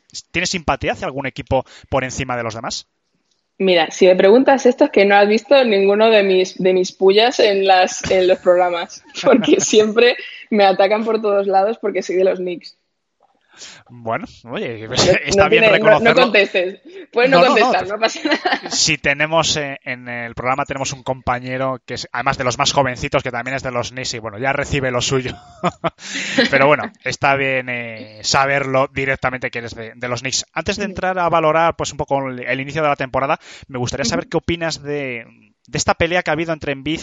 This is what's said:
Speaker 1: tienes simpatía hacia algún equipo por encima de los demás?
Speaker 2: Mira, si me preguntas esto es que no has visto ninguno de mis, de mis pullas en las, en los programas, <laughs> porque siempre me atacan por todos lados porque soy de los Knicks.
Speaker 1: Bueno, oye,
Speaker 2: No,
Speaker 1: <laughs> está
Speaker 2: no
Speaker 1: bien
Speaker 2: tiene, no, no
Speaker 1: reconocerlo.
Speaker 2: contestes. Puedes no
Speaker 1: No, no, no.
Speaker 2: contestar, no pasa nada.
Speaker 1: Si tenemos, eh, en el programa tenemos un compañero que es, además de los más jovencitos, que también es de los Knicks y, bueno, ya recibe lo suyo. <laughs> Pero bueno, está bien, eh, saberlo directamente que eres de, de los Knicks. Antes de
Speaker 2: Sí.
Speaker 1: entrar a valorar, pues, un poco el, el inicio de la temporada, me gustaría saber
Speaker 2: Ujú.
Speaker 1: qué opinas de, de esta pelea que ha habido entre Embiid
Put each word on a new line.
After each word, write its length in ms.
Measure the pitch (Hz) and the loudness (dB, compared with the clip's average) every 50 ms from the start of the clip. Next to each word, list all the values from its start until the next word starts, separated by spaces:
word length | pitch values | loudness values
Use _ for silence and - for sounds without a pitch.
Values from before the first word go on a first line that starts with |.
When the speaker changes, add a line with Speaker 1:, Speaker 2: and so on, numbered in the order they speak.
| _ _ _ - - _ | _ _ _ -20 -20 _
Speaker 1:
tienes 200 | - 165 180 - | -6 -6 -4 -4
simpatía 420 | - 180 147 - 139 - - 165 | -6 -4 -2 -2 -2 -2 -2 -4
hacia 160 | 247 - 202 170 | -4 -4 -6 -8
algún 180 | 131 139 139 | -8 -8 -10
equipo 380 | 131 - - 131 - 135 131 - - - - - _ | -8 -10 -10 -4 -2 -2 -2 -2 -4 -16 -20 -12 _
por 140 | - 135 127 | -4 -4 -2
encima 320 | 127 117 - 135 131 123 | -4 -6 -8 -6 -6 -6
de 80 | 120 117 | -6 -6
los 100 | 113 107 | -6 -8
demás? 320 | 117 120 156 - - - _ _ _ _ _ _ _ _ _ _ _ _ _ _ _ | -8 -10 -10 -10 -10 -14 _ _ _ _ _ _ _ _ _ _ _ _ _ _ _
Speaker 2:
Mira, 320 | 190 190 180 170 156 - | 0 2 2 2 0 -2
si 160 | - - 196 | 2 4 6
me 100 | 180 185 | 6 6
preguntas 500 | 185 190 190 214 254 269 302 277 247 - | 6 6 6 6 6 6 4 2 4 4
esto 180 | 247 247 - 302 | 2 4 4 0
es 60 | 285 | 2
que 160 | - 220 196 | 4 2 4
no 100 | 202 202 | 6 6
has 100 | 202 208 | 4 6
visto 380 | 208 214 226 - - 285 269 262 | 4 2 0 2 4 4 4 4
ninguno 460 | 233 208 196 196 196 202 208 220 226 | 4 2 2 4 2 4 4 4 6
de 120 | 226 208 | 6 4
mis, 360 | 196 196 190 185 185 185 - - | 4 4 2 2 2 0 -4 0
de 160 | 185 185 185 | 0 2 2
mis 180 | 185 185 - | 2 0 -2
pullas 480 | - _ 190 190 196 208 226 247 285 - | -2 _ 4 4 6 6 4 2 4 2
en 260 | 247 214 202 196 196 | 2 2 4 2 4
las, 440 | 190 190 185 185 - - - - - | 4 4 4 4 2 -2 -8 -4 0
en 180 | 190 190 185 180 | 0 2 4 2
los 100 | 185 - | 2 2
programas, 640 | - 185 175 180 180 180 175 170 180 - - - _ - | 4 2 4 4 2 0 -2 -4 -8 -10 -14 -20 _ -16
<laughs> 100 | - - | -14 -2
porque 380 | - 285 233 - 208 294 339 392 | 2 2 4 4 4 2 2 2
siempre 560 | - - - 214 214 220 208 233 233 240 - - - - - - - _ | 2 4 4 4 4 4 4 4 4 4 2 0 -8 -16 -18 -20 -6 _
me 140 | 233 208 196 | 2 4 4
atacan 400 | 196 190 190 196 190 214 214 226 | 4 4 4 2 2 2 0 0
por 160 | 226 220 220 | -2 -2 -2
todos 240 | 226 208 202 202 196 | 0 0 0 0 0
lados 320 | 202 190 190 196 214 233 - | 2 2 2 2 0 -2 -4
porque 220 | - 202 - - | -6 -4 -4 -4
soy 140 | - - 175 | -4 -2 0
de 80 | 185 185 | 2 2
los 140 | 185 180 185 | 2 0 -2
Knicks. 380 | 180 180 175 - - - _ _ _ _ _ _ _ _ _ _ _ _ _ _ _ _ _ - - - - - _ _ | -6 -8 -8 -10 -14 -20 _ _ _ _ _ _ _ _ _ _ _ _ _ _ _ _ _ -20 -20 -20 -20 -20 _ _
Speaker 1:
Bueno, 380 | 123 120 117 113 113 127 - - - - - 117 | -20 -12 -6 -6 -4 -4 -6 -10 -18 -20 -16 -12
oye, 360 | 127 196 214 135 113 104 110 | -10 -8 -8 -8 -8 -10 -10
Speaker 2:
No, 60 | 110 127 | -6 -2
Speaker 1:
<laughs> 300 | 127 - 175 185 - - | 0 2 2 2 0 0
está 200 | 143 190 196 - | 0 2 2 2
Speaker 2:
no 40 | - | 4
Speaker 1:
bien 140 | - - | 4 4
Speaker 2:
tiene, 40 | 220 | 4
no, 60 | 220 | 4
no 0 | |
Speaker 1:
reconocerlo. 500 | 196 160 - 214 208 202 226 233 240 254 254 | 4 4 4 4 4 6 4 4 4 4 2
Speaker 2:
contestes. 560 | 240 208 208 196 - - 196 180 185 202 - _ 302 359 - 349 _ | 4 4 2 2 2 0 -2 -2 -2 -6 -12 _ -20 -20 -20 -20 _
Puedes 200 | - 226 240 262 | -2 0 2 4
no 80 | 269 - | 4 4
Speaker 1:
No, 40 | 262 | 4
no, 100 | 254 - | 4 4
no. 60 | 214 | 2
Speaker 2:
contestar, 260 | 226 262 202 185 185 185 | 2 2 0 -2 -2 -4
no 100 | 208 214 | -4 -4
pasa 220 | 220 - - 330 | -4 -4 -4 -4
nada. 480 | - 294 302 - - - 254 - 196 160 | -4 -4 -4 -2 -2 -4 -4 -4 -6 -8
Speaker 1:
Si 280 | - - - 160 156 143 | -4 -2 0 -2 -2 -2
tenemos, 580 | - 147 139 143 151 156 160 165 156 - - | -2 -2 0 0 -2 0 0 0 0 0 -2
eh, 220 | 156 147 139 139 - _ | -4 -4 -8 -10 -12 _
en 240 | 139 127 123 123 123 | -12 -12 -10 -10 -12
el 260 | 120 120 120 117 117 | -10 -10 -10 -10 -10
programa 320 | - 120 127 131 143 143 | -6 -2 -2 -2 -2 -4
tenemos 260 | - 139 135 135 - | -6 -6 -6 -6 -8
un 100 | 139 131 | -8 -8
compañero 800 | 120 - 131 131 120 131 123 123 127 127 127 127 135 131 131 120 _ | -6 -8 -8 -6 -4 -4 -4 -4 -6 -8 -6 -4 -4 -4 -6 -8 _
que 80 | - 165 | -12 -12
es, 120 | 165 - - | -12 -10 -8
además 240 | - 120 123 139 135 | -8 -4 -2 -2 -2
de 80 | 131 135 | 0 -2
los 140 | 127 110 135 | -4 -2 0
más 140 | 143 - - | -2 0 2
jovencitos, 480 | 143 135 127 123 - - 143 - 139 | 0 0 0 -2 -6 -6 -2 -2 -2
que 80 | - 131 | -2 -2
también 260 | 120 117 120 131 135 | -8 -6 -8 -6 -8
es 60 | 131 | -6
de 80 | - 135 | -8 -6
los 220 | 123 120 113 - | -6 -6 -6 -6
Knicks 200 | 123 131 131 - | -10 -10 -10 -8
y, 60 | - 117 | -10 -8
bueno, 180 | 107 113 101 104 | -10 -10 -8 -4
ya 140 | 127 135 | -4 -2
recibe 380 | 135 143 135 - 147 143 131 131 | -2 -2 -4 -2 -2 -2 -2 -2
lo 100 | 123 123 | -2 -2
suyo. 320 | 117 107 135 131 127 120 - - - - - - | -2 0 -2 -2 -2 -4 -10 -12 -20 -20 -14 -6
<laughs> 880 | - 175 - _ - 165 - _ - - - - - - - - 247 - | -6 -6 -6 _ -8 -8 -8 _ -16 -12 -10 -10 -8 -2 0 0 0 2
Pero 160 | 143 135 135 | 4 4 4
bueno, 240 | 143 151 127 107 107 - _ | 4 4 2 0 -8 -12 _
está 320 | _ 127 127 - - 143 139 | _ -8 -6 -2 0 0 2
bien, 320 | 135 139 135 131 131 123 127 | 2 0 -2 -2 -4 -4 -6
eh, 500 | 123 120 117 117 113 110 - 110 107 107 | -8 -8 -8 -10 -12 -14 -16 -18 -18 -10
saberlo 640 | 107 - - 139 135 139 139 139 139 135 131 131 135 143 | -6 0 2 2 2 2 0 -2 -2 0 0 0 0 0
directamente 580 | 135 135 131 135 135 - - 131 127 127 139 123 | -2 -4 -4 -2 -4 -2 -4 -4 -4 -4 -8 -8
que 100 | - 123 | -8 -8
eres 140 | 117 113 - | -10 -10 -12
de, 180 | 120 110 113 117 | -14 -16 -16 -14
de 140 | 120 127 123 | -10 -8 -6
los 120 | 123 120 | -6 -6
Knicks. 240 | 131 131 - - - - | -6 -6 -6 -6 -8 -6
Antes 240 | _ 160 165 208 202 | _ -6 -4 -4 -4
de 80 | 208 202 | -4 -6
Speaker 2:
Sí. 60 | 190 | -8
Speaker 1:
entrar 280 | 185 - 185 185 185 185 | -6 -4 -4 -2 -2 0
a 100 | 175 165 | 0 2
valorar, 460 | 160 165 160 156 156 160 170 165 156 | 2 2 2 2 2 2 2 0 0
pues, 160 | - 151 - | -2 -8 -8
un 40 | - | -6
poco 320 | 139 151 - 139 139 135 131 | -8 -4 -2 -2 -2 -2 -6
el, 120 | 127 123 | -8 -8
el 200 | 123 120 127 131 | -6 -4 -4 -4
inicio 220 | 135 143 143 160 | -4 -6 -4 -2
de 60 | 156 147 | 0 0
la 80 | 143 | 0
temporada, 420 | - 139 127 117 131 131 139 165 - - - - - - - | -2 -4 -4 -2 -2 -2 -2 -2 -4 -6 -18 -20 -20 -20 -12
me 100 | 135 123 | -8 -6
gustaría 260 | 127 120 - 127 117 | -6 -6 -4 -4 -4
saber 200 | - - 127 262 | -2 -2 -4 -6
Speaker 2:
Ujú. 60 | - | -4
Speaker 1:
qué 40 | - | -4
opinas 460 | 160 - - 170 170 165 160 147 127 | -4 -2 -2 -4 -4 -4 -6 -6 -8
de, 420 | 143 143 147 147 139 131 123 117 113 117 117 117 110 104 _ _ _ | -8 -8 -6 -6 -6 -6 -8 -10 -12 -16 _ _ _ _ _ _ _
de 120 | _ 120 147 | _ -6 -4
esta 160 | - - 196 | -2 -2 0
pelea 280 | - 175 160 175 180 | 0 0 0 0 -2
que 80 | 175 175 | 0 -2
ha 40 | 156 | -2
habido 180 | 165 170 165 | -2 -2 -4
entre 200 | 165 143 - 143 | -6 -6 -6 -8
Embiid 280 | 139 135 135 147 156 156 | -8 -6 -6 -6 -6 -6